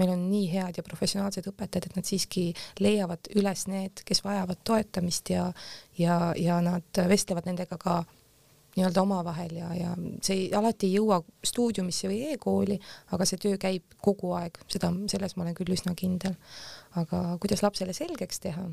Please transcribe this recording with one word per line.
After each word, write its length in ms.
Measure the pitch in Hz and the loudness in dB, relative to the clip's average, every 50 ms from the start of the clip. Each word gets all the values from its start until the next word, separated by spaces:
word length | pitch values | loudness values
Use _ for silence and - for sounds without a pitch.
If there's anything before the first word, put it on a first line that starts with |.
| 185 | 2
meil 80 | 180 | 2
on 160 | 180 180 180 | 2 0 0
nii 220 | 185 202 208 202 170 | 0 2 2 2 2
head 300 | 165 190 185 180 170 - | 0 0 -2 -2 -6 -8
ja 20 | 165 | -10
professionaalsed 640 | - - - - - - 202 196 202 196 - 175 | -10 -4 -2 -2 0 0 0 -2 -2 -2 -4 -6
õpetajad, 400 | 196 196 - 208 185 - 180 165 | -8 -8 -8 -8 -4 -4 -4 -4
et 100 | 170 - 190 | -2 -6 -6
nad 80 | 180 - | -2 -2
siiski 400 | - 185 - - - 190 175 170 170 - - - - - 196 | 0 0 -2 -2 0 0 0 0 -2 -4 -10 -14 -4 2 2
leiavad 480 | 208 214 208 190 165 170 165 - - - 208 | 4 4 4 2 0 -4 -6 -8 -2 0 2
üles 280 | 196 202 185 - - 196 | 2 2 0 -2 -4 -4
need, 320 | 190 190 190 190 - - - | -4 -4 -4 -6 -8 -12 -4
kes 180 | - 202 - - | 0 0 0 0
vajavad 340 | 196 202 202 185 180 156 - - | 0 -2 0 0 -2 -4 -4 0
toetamist 640 | - 226 220 208 - - 190 175 175 170 - - - | 2 2 2 2 0 -2 -2 0 0 -2 -2 -2 0
ja, 160 | 180 180 175 180 175 - - - - - - - _ - | 0 0 2 0 -2 -6 -12 -16 -16 -18 -20 -20 _ 0
ja, 200 | 170 170 175 170 170 170 165 | 2 4 4 4 2 2 0
ja 240 | - 170 170 175 175 175 | 2 2 2 4 4 4
nad 380 | 170 175 180 165 - _ - 180 180 | 2 2 0 -4 -2 _ 0 4 6
vestlevad 380 | 196 202 - - 185 170 165 | 4 4 4 2 -2 -2 -2
nendega 320 | 180 180 180 180 - 180 170 | -2 -4 -4 -4 -6 -8 -4
ka 240 | - 185 175 175 165 - - - _ _ _ _ _ _ _ _ _ _ - | 0 0 0 0 0 -4 -10 -20 _ _ _ _ _ _ _ _ _ _ 0
nii-öelda 280 | 185 185 185 175 190 190 | 2 2 4 4 4 4
omavahel 520 | 202 196 185 170 175 165 160 175 170 160 | 4 2 0 0 -2 -4 -6 -6 -6 -6
ja, 160 | 165 170 170 170 180 | -8 -6 -6 -4 -4
ja 160 | 175 170 175 180 175 170 - - - | -2 -4 -4 -4 -6 -6 -8 -4 0
see 100 | - 196 | 0 2
ei, 120 | 190 185 - - 208 | 2 2 2 2 2
alati 300 | 214 226 226 - - 190 | 2 2 2 2 2 4
ei 80 | 185 202 | 4 4
jõua 220 | 220 214 202 175 170 - _ _ - | 6 6 4 4 2 -2 _ _ -4
stuudiumisse 640 | - - - 240 233 220 - 185 180 175 - - 190 | -2 0 2 2 2 2 0 -2 -2 -2 -2 -2 -2
või 100 | 196 214 262 311 302 | -2 -2 -2 -4 -4
e-kooli, 460 | 226 - 196 196 190 196 196 202 - - - - - - - - | -2 0 2 2 2 2 2 0 -2 -4 -10 -18 -20 -8 -4 -2
aga 120 | 170 190 - | 0 2 0
see 120 | - - | 0 0
töö 180 | - 202 196 190 | 0 0 0 2
käib 340 | - 190 190 180 - _ - _ - | 0 0 -2 -2 -4 _ -18 _ 2
kogu 320 | 208 196 196 - 180 175 | 2 2 2 0 -2 -2
aeg, 240 | 175 170 170 - - - - | -2 -4 -6 -10 -12 -8 -4
seda, 200 | - 190 - 175 175 180 202 202 | -2 0 2 2 0 0 -2 -2
selles 260 | - 196 190 185 - | -2 -2 -2 -4 -4
ma 100 | - 175 | -4 -4
olen 80 | 170 170 | -4 -2
küll 200 | - 185 170 185 | -4 -2 0 0
üsna 180 | 175 - 185 175 - | 0 0 -2 -2 0
kindel. 360 | - 185 185 180 175 190 180 - - - - - - - - - - - - 170 | 0 -2 -2 0 -2 -2 -4 -4 -10 -18 -18 -18 -16 -16 -18 -18 -20 -6 -4 -4
Aga 400 | 170 - - 180 180 175 175 170 - | -2 0 0 -2 0 -2 -2 -2 0
kuidas 200 | 196 208 185 - | 0 0 2 2
lapsele 320 | 208 208 - 190 185 185 | 0 0 0 -4 -4 -4
selgeks 480 | - 302 349 349 - 190 175 - - - | -6 -6 -6 -4 -6 -6 -6 -8 -6 -6
teha, 240 | 185 160 165 185 175 | -6 -6 -4 -6 -8